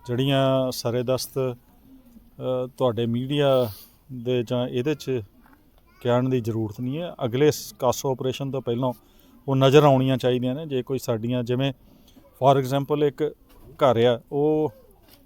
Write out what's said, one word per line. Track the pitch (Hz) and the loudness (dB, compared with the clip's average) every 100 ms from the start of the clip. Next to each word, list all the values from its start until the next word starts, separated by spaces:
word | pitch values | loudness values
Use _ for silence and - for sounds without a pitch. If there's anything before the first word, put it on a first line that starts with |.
| - | -4
ਜਿਹੜੀਆਂ | 120 135 135 135 131 131 | -2 0 2 2 0 -2
ਸਰੇਦਸਤ, | 123 123 120 123 127 - - | -4 -4 -4 -2 -4 -4 -4
ਅ, | 131 123 _ _ - - - - - - 127 127 127 - | -6 -6 _ _ -20 -20 -20 -20 -20 -12 -6 -6 -6 -2
ਤੁਹਾਡੇ | 127 113 117 | -2 0 -2
ਮੀਡੀਆ | 117 131 147 139 131 120 101 - _ _ | -2 -2 0 4 4 2 -6 -20 _ _
ਦੇ | 127 120 127 | -10 -2 -2
ਜਾਂ | 113 123 123 | -2 -4 -2
ਇਹਦੇ | 135 135 147 | -2 -2 -4
'ਚ | - 127 104 _ - _ _ _ _ _ | -4 -6 -6 _ -20 _ _ _ _ _
ਕਹਿਣ | 120 120 127 | 0 0 2
ਦੀ | 127 | 0
ਜ਼ਰੂਰਤ | 113 110 110 104 | -2 -4 -4 -6
ਨਹੀਂ | 127 147 | -8 -6
ਹੈ। | 175 - 135 | -8 -6 -4
ਅਗਲੇ | 123 151 | 2 2
ਸ-, | - - - | 2 -10 -2
ਕਾਸੋ | 127 117 139 | -2 0 -4
ਆਪਰੇਸ਼ਨ | 127 131 127 139 | -4 -4 -4 -6
ਤੋਂ | 131 | -6
ਪਹਿਲਾਂ | 127 120 127 120 _ _ _ - - | -4 -2 -2 -6 _ _ _ -16 -4
ਉਹ | 135 | 2
ਨਜ਼ਰ | 135 143 | 6 8
ਆਉਣੀਆਂ | 147 131 131 131 | 8 4 2 0
ਚਾਹੀਦੀਆਂ | 127 123 127 135 | 0 0 -2 -6
ਨੇ। | 160 | -6
ਜੇ | 131 | -6
ਕੋਈ | 120 135 | -4 -6
ਸਾਡੀਆਂ, | - 117 117 123 | -4 -4 -2 -4
ਜਿਵੇਂ | 120 123 139 - _ _ _ - _ _ | -2 -2 -2 -6 _ _ _ -20 _ _
for | 131 139 | 4 4
example | 131 139 139 147 | 2 -2 -2 0
ਇੱਕ | 147 - 151 - _ - - | 0 0 -6 -6 _ -20 -20
ਘਰ | - 139 113 120 | 0 2 4 4
ਆ, | 113 - | 2 -4
ਉਹ | 143 147 151 151 - - _ _ - | -2 0 0 -2 -6 -20 _ _ -20